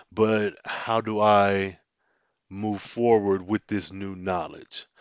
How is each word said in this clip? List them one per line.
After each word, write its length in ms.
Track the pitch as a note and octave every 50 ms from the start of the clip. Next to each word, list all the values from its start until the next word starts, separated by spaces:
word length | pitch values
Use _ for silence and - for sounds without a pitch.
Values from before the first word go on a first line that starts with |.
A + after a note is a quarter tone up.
| - _
but 440 | - G#2+ A2 A2 A2 G#2+ G#2 G2+ - - -
how 360 | - - - - - A2+ A2+
do 180 | A2 A2 G#2+ G#2
I 580 | G#2 G#2+ G#2 G2+ G2+ G2+ G2 G2 G2 G2 F#2 - _ _ _ _ _ _ _ _ _ _ _ _ _ -
move 320 | F#2+ G2 G#2+ G#2+ G#2 F#2+
forward 680 | - - - A#2 A#2 A#2+ A#2 A2 G2+ G2+ F#2+ F#2+ F2+ F2+
with 180 | G#2+ G#2 - -
this 240 | G#2+ G2+ F2 - F2+
new 220 | G2 G2 G2 F#2+
knowledge? 720 | F#2 F2+ F#2+ F#2 F2 D#2+ D2 D2 - - - - - - _ _ _